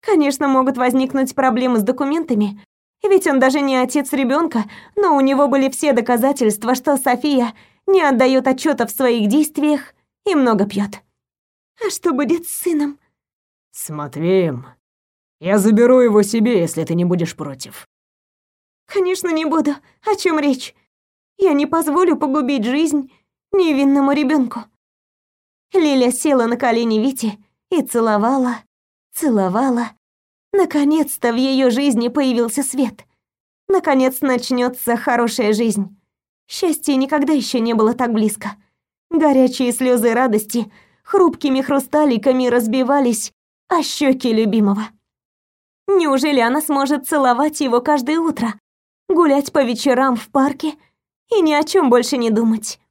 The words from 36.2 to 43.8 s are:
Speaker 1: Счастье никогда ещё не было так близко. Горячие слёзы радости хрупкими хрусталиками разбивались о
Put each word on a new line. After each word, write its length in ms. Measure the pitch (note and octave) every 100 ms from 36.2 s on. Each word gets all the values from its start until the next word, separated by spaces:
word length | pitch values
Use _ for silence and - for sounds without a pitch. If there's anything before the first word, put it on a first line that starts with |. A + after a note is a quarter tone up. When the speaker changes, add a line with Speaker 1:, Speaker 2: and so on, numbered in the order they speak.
| _ _ _
Speaker 1:
Счастье 480 | - F4+ D4+ - C4+
никогда 360 | C4 D4+ C#4
ещё 280 | D4+ G#3+ B3+
не 120 | A3+
было 220 | A3+ A3
так 180 | B3 A#3+
близко. 440 | A3 G#3+ G#3 G#3 - _ _ _ _ _
Горячие 640 | E4 D4+ C4+ B3+ B3+ B3
слёзы 400 | A#3+ B3+ B3 A#3
радости 580 | A3+ C4 G#3 G#3+ A#3+ G#3 _ _ _
хрупкими 560 | - G4+ F4+ - C#4+ C4
хрусталиками 880 | C4 C#4 C4+ D4 D4+ A#3 G#3+ B3+ B3
разбивались 840 | A#3+ A3+ C4 B3 C#4+ B3+ A3+ - _ _ _ _
о 140 | F4